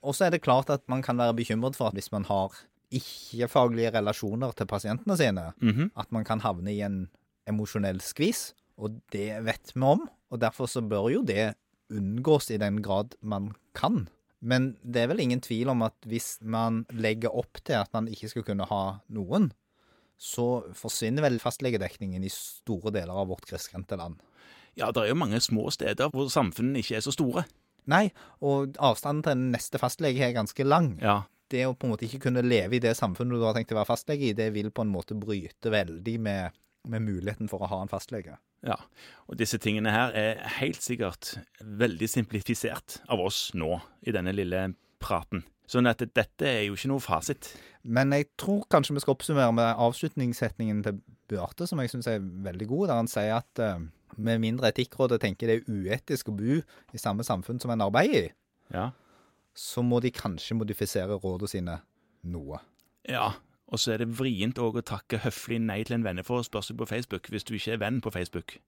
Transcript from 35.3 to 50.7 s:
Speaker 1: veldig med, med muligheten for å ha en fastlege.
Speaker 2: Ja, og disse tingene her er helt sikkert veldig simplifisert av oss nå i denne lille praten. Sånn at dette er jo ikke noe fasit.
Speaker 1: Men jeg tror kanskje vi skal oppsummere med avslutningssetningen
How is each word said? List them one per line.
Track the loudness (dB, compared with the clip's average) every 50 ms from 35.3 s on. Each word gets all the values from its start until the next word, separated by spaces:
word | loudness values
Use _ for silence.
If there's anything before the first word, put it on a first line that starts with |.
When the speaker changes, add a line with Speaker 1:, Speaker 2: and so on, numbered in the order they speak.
| -4 -4 -4 -8 -14 _ -2 2
Speaker 1:
veldig | 2 2 2 0 -4 -6 -6 -4 -4 -2
med, | 0 0 0 0 -2 -4 -8 _ _ _ _ _ _
med | -6 -4 -2
muligheten | -2 0 -2 -2 -2 -4 -4 -4 -6 -6
for | -4 -4
å | -4
ha | -4 -4 -4
en | -4 -4
fastlege. | -6 -8 -6 -8 -10 -10 -10 -12 -18 -20 _ _ _ _ -6
Speaker 2:
Ja, | -6 -6 -6 -6 _ _ -20 -20 -20 -20 -20 _
og | -12 -2
disse | -2 0 0 0
tingene | -2 0 0 0 2 2 2
her | 2 2 2 2 0
er | 0 0 0 0 -2 -6 -8 -4 -2
helt | -2 -4 -2 -4 -4
sikkert | -6 -4 -2 -2 -4 -4 -8 -12 -10 -10 -10 -14 _ _ -20
veldig | -16 -12 -2 0 0 0 2 -2 -2
simplifisert | 0 0 0 0 0 -2 -4 -2 -2 -2 -2 -2 -4 -6 -6 -12 -14 -18 -18 -4 -2
av | 0 0
oss | 0 0 0 -2 -4 -4 -4
nå | -4 -2 -2 -2 -4 -6 -14 _ _ -6
i | -4 -2
denne | -2 -2 -2
lille | -2 -2 -2 -2 -2 -2 -2 -2 -6 _ _ _ _ _
praten. | -4 -2 -2 -2 -2 _ -6 -6 -6 -8 _ _ _
Sånn | -2 2 4 4 4
at | 4 2 -2 0 _
dette | 0 0 0 _ -2 0
er | 0 2 0 0
jo | -2 -2
ikke | -4 -2 -2
noe | -2 -2
fasit. | -2 -2 -2 -2 0 -2 -6 -6 -6 -18 -18 -18 -20 -20 -20 _ _
Speaker 1:
Men | 0 2 4 4 4 4
jeg | 2 0 _ _
tror | -6 0 0 0 0 2 _
kanskje | 4 4 4 4 -2
vi | -2
skal | 2 2 0
oppsummere | 0 0 0 4 4 4 6 6
med | 4 4 4 4 4
avslutningssetningen | 2 2 2 0 -6 -4 -2 -2 -2 -2 0 0 -2 -2 -2 -2 -2 0